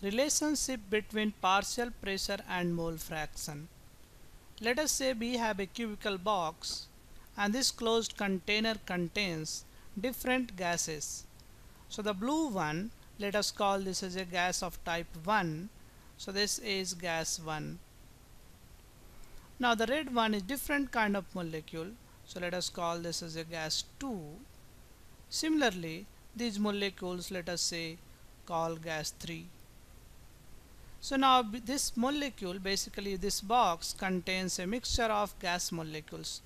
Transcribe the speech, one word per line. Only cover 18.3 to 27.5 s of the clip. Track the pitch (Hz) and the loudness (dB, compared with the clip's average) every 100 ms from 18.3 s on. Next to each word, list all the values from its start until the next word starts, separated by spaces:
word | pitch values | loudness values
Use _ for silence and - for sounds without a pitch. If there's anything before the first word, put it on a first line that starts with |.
| - - - - - - - - - - - - - | -20 -20 -20 -20 -20 -20 -20 -18 -16 -14 -14 -14 0
Now | 247 226 | 4 4
the | 226 | 4
red | 294 277 | 2 2
one | 240 220 | 4 4
is | 208 | 2
different | 185 269 - 285 269 | 0 -2 0 0 2
kind | 240 208 202 | 2 2 2
of | 180 | -2
molecule. | 185 170 160 156 160 170 233 - - - | -6 -4 -6 -6 -8 -8 -10 -18 -20 -14
So | 185 | -6
let | 175 | -2
us | 180 170 | -2 -2
call | - 170 170 | 0 0 0
this | 170 160 | -2 -4
as | 170 160 | -4 -6
a | |
gas | 165 165 156 - - - | -6 -4 0 0 -2 -6
two. | 277 208 147 175 277 - - - - - - - - | -4 -4 -6 -12 -16 -18 -20 -20 -20 -20 -20 -20 -6
Similarly, | - 311 311 262 185 165 160 214 - - | -2 2 4 4 2 -4 -6 -10 -16 -12
these | 220 240 202 | -4 -2 2
molecules, | 208 202 202 190 185 180 175 | 2 2 -2 -2 -4 -4 -4
let | 185 | -4
us | 170 | -2